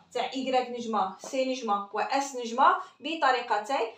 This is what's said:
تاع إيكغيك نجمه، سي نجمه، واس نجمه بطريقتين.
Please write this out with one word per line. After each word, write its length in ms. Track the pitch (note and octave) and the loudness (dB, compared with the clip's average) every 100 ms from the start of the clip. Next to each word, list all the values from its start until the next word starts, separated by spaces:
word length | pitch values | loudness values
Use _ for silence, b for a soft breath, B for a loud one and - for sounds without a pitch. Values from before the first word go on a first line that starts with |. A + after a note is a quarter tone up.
| - | -8
تاع 180 | A#3+ A#3 | -6 -4
إيكغيك 360 | C4+ B3+ B3+ A#3+ | -4 0 2 2
نجمه، 460 | A#3+ A3+ G#3+ F#3+ - | -4 -2 0 -2 -4
سي 260 | - C4+ C4 | -4 -2 0
نجمه، 380 | B3+ A3+ G3+ G3+ | -2 0 -2 -2
واس 420 | G#3 G#3+ C4+ C4+ B3 | -4 0 0 -2 -6
نجمه 400 | A#3 A#3 D#4 F#4+ B B | -4 4 6 4 B B
بطريقتين. 880 | C#4 D#4+ C#4+ A#3+ A#3 G#3 G#3 C#4 A4+ | -8 0 2 2 0 -2 0 -2 -2